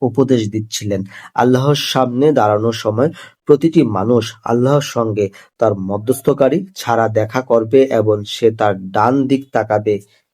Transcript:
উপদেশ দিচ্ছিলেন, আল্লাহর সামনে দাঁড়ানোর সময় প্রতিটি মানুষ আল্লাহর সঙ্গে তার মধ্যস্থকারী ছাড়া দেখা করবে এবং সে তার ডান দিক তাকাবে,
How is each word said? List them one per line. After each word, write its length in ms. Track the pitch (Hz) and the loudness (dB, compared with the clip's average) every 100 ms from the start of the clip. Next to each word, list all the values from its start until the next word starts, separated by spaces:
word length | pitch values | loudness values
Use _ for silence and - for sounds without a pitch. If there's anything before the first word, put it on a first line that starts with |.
উপদেশ 500 | 127 110 127 123 104 | -2 0 2 2 0
দিচ্ছিলেন, 540 | 110 110 - 104 98 95 - - | -6 -8 -8 -6 -6 -8 -14 -8
আল্লাহর 400 | - 123 127 139 | 0 2 2 2
সামনে 580 | 143 - 135 127 120 151 | 0 -2 -2 0 2 2
দাঁড়ানোর 400 | 135 107 104 113 | 4 2 2 -2
সময় 380 | 110 110 110 156 175 - _ | -2 -4 0 -2 -4 -16 _
প্রতিটি 380 | - 147 165 165 | 2 2 4 2
মানুষ 520 | 120 98 107 120 113 - | 2 0 0 0 0 -8
আল্লাহর 360 | - 120 127 143 | -2 0 2 0
সঙ্গে 500 | 143 120 113 104 98 - - _ | 0 -4 -2 -2 -4 -6 -20 _
তার 160 | 110 | -2
মধ্যস্থকারী 920 | 101 95 101 117 131 - 139 131 120 - - | 0 -4 -4 -4 -2 -2 0 0 0 -4 -10
ছাড়া 320 | - 113 110 | -2 0 0
দেখা 320 | 110 107 127 | 0 -2 -4
করবে 440 | 127 117 110 135 | 0 0 2 2
এবং 400 | 135 117 107 104 | 2 2 0 -2
সে 260 | 101 - 117 | -4 -2 0
তার 400 | 110 107 95 95 | 2 -2 -2 -4
ডান 360 | 104 113 135 135 | 0 2 2 0
দিক 240 | 135 139 | -2 -2
তাকাবে, 480 | 120 107 107 107 101 - _ _ | -4 -2 -2 -2 -4 -8 _ _